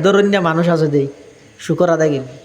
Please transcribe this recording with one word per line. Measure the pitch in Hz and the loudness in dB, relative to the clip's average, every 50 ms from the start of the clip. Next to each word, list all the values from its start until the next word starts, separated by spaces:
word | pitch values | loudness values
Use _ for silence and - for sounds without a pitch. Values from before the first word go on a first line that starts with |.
দরণ্য | 151 196 202 196 202 202 202 | 0 2 4 4 2 2 2
মানুষ | 196 175 165 160 165 170 175 170 | 0 0 0 0 0 2 2 2
আছে | 156 160 | 2 0
দেই। | 151 147 143 139 139 - - - - - - - - - - | 0 0 0 -2 -2 -8 -14 -20 -20 -20 -20 -20 -20 -20 -16
শুকর | - - 160 - 180 170 | -6 -6 -2 0 0 0
আদায় | 165 156 156 151 | 0 0 0 0
করি। | 143 131 131 131 - - | -2 -4 -6 -10 -16 -20